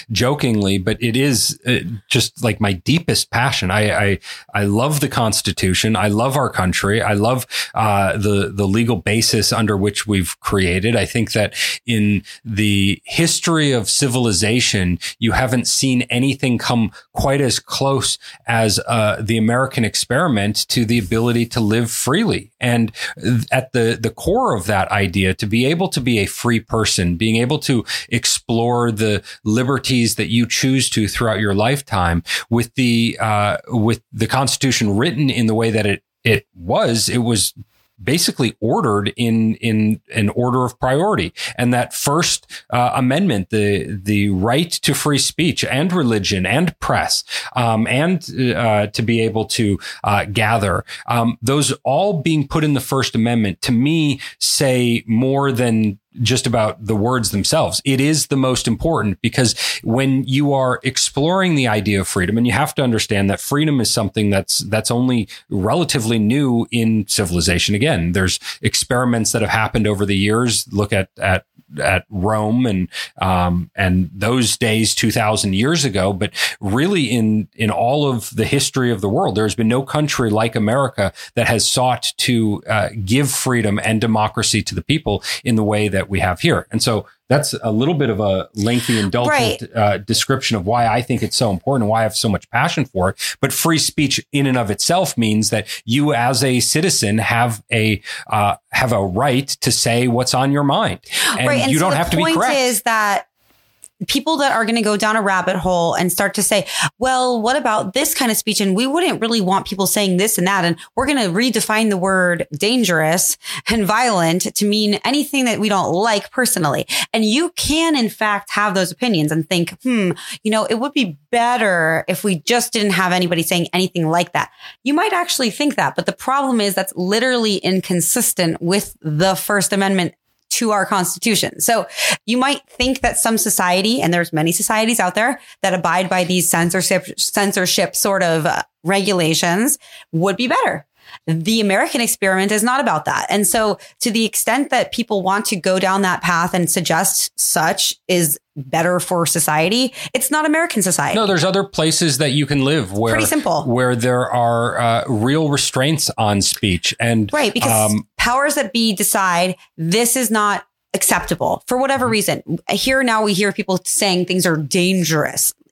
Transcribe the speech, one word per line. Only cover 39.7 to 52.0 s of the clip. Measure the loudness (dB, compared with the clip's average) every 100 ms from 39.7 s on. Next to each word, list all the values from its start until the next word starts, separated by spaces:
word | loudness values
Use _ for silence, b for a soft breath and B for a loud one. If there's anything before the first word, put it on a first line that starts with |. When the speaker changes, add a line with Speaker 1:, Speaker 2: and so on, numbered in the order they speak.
| 2 2 0 -4
Speaker 1:
an | -2 0
order | 0 0 2
of | 0 -2
priority. | -2 0 0 0 -2 -6 B -2
And | 0
that | 0 -2
First, | -2 0 2 0 -2 -8 B B
uh, | 0 0
Amendment, | 2 0 2 2 0 0
the, | 0 2 0 -2 -6
the | 0 2 2
right | 2 2 0 0
to | -2 -2
free | 0 0 0
speech | 0 0 -2 0
and | -2 0 0
religion | 0 2 0 0 0 2
and | 2 0 -2
press, | -2 0 0 -4 -4 B B
um, | -2 0 2 0
and, | 0 0 -2 -4 -4 -2
uh, | 0 2 2 0
to | -2
be | 0 2
able | 0 -2 -2
to, | 0 0 0 B B
uh, | -2 0
gather, | 0 0 2 2 0 -2 -6 B -4
um, | 0 0 -2
those | 0 0 0 -2
all | -2 0